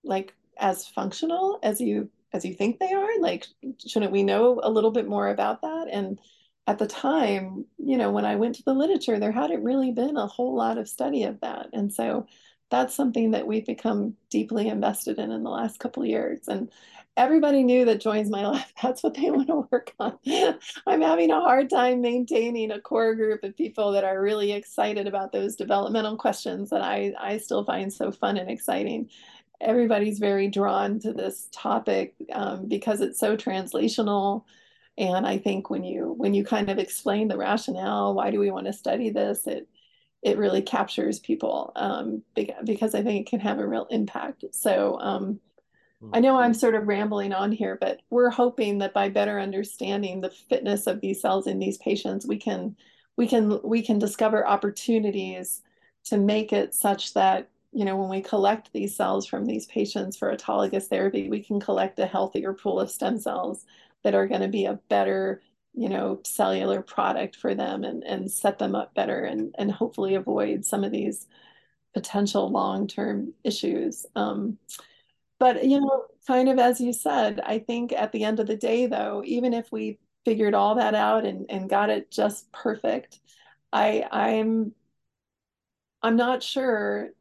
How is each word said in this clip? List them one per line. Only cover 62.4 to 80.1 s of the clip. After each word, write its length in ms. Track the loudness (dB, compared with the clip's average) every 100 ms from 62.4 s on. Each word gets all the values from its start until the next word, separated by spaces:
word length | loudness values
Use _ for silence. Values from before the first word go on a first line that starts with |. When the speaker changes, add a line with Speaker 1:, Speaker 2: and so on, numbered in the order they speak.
| -4
Speaker 1:
pool 260 | -2 -2 0
of 120 | -2
stem 260 | -2 -2 -2
cells 480 | -2 -4 -4 -8 -14 _ _ _
that 120 | 2 2
are 120 | 2
gonna 200 | 0 0
be 180 | 0 -2
a 140 | -4 _
better, 520 | 2 2 0 -2 -6 _ _ _
you 160 | -6 -4
know, 300 | -2 -4 -4
cellular 580 | -6 0 0 2 0 -2
product 540 | -2 -2 0 0 -4 -4
for 200 | -4 -2
them 280 | -2 -4
and, 200 | -6 -6
and 280 | -6 -6 -6
set 280 | -2 -2 0
them 160 | -2 -2
up 180 | -2
better 300 | -2 -2 -2 -2
and, 280 | -4 -6 -4
and 140 | -4
hopefully 440 | -2 -4 -2 -2 0
avoid 480 | 0 -2 -2 -2
some 200 | -2 -2
of 80 | -2
these 360 | -2 -4 -6 -14 _ -20 _ _ _ _
potential 560 | -8 -4 -2 0 0 0
long-term 840 | 0 0 -2 -4 -4 -4 -4 -6 -6
issues. 640 | -6 -2 -2 -2 -4 -6 -10 -4
Um, 420 | -4 -2 -6 -8 -14 -20 -20 _ _ _ _ _
but, 280 | 4 6 4
you 160 | 4
know, 240 | 4 2 -2 _ 0
kind 200 | 4 6
of 120 | 6
as 200 | 4 4
you 140 | 0
said, 480 | 0 0 2 2 0 -4
I 140 | -4
think 320 | -2 -4 -2
at 220 | -2 -2
the 100 | 0
end 160 | 0 0
of 80 | 0
the 80 | -2
day, 300 | 0 2 2
though, 360 | 0 -2 -4 -4
even 280 | 0 0
if 160 | 0 -4
we 300 | -6 -6 -8 _